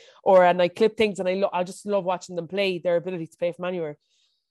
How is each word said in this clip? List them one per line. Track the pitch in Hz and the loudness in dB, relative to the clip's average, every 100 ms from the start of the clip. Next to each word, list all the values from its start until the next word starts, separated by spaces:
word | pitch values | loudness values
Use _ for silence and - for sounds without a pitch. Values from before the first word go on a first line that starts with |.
| - _ | -20 _
or, | - 190 | 4 6
and | 180 180 | 6 4
I | 175 | 0
clip | 175 220 220 | 2 0 2
things, | 214 180 | -2 -2
and | 185 | -4
I | 190 | -2
lo-, | 196 | -2
I | 180 | -2
just | 180 190 202 | -6 -8 -4
love | 202 | -2
watching | 180 175 - 175 | -2 -4 -6 -10
them | 165 | -6
play, | 190 196 180 | -2 -2 -2
their | 175 175 | 0 -2
ability | 175 180 165 | -2 -8 -10
to | - | -6
play | 175 | -6
from | 165 | -4
anywhere. | 180 185 156 147 _ _ _ _ _ | -6 -6 -6 -10 _ _ _ _ _